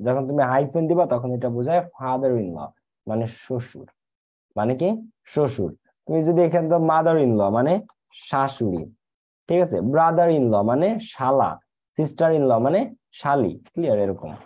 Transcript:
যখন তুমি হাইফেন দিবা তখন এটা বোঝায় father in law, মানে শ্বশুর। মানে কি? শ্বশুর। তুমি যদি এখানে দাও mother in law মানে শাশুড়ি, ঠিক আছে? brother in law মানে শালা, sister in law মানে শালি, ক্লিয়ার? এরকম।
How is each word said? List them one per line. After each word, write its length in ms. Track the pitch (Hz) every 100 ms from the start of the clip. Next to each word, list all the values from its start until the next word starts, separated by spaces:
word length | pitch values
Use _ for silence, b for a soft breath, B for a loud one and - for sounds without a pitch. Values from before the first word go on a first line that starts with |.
যখন 260 | 113 131 135
তুমি 160 | 143
হাইফেন 440 | 127 131 143 170 160
দিবা 180 | 175 156
তখন 260 | 120 123
এটা 180 | 123 123
বোঝায় 300 | 120 127 175
father 580 | 175 - 131 131 135 120
in 100 | 95
law, 220 | 80 71 _ _ _ -
মানে 200 | 110 113
শ্বশুর। 640 | - - 123 123 - - _ _ _ _ _ _ -
মানে 200 | 110 131
কি? 340 | 175 226 - _ _
শ্বশুর। 500 | 156 139 120 85 - _ _ -
তুমি 180 | 160
যদি 180 | 156 170
এখানে 280 | 170 170 160
দাও 100 | 170
mother 360 | 160 160 160 160
in 80 | 131
law 180 | 107 98
মানে 300 | 110 139 196 - _ _
শাশুড়ি, 760 | - - 139 135 - 110 87 78 - _ _ _ _ -
ঠিক 140 | 170
আছে? 180 | 170 98
brother 500 | 104 147 165 165 170 156
in 60 | 120
law 120 | 104
মানে 360 | 107 127 190 226
শালা, 580 | - - 131 135 95 78 _ _ _ -
sister 300 | 156 - 165 160
in 60 |
law 160 | 135 113
মানে 340 | 127 185 262 - _
শালি, 480 | - 143 143 98 - _
ক্লিয়ার? 260 | - 165 104
এরকম। 360 | 98 92 78 73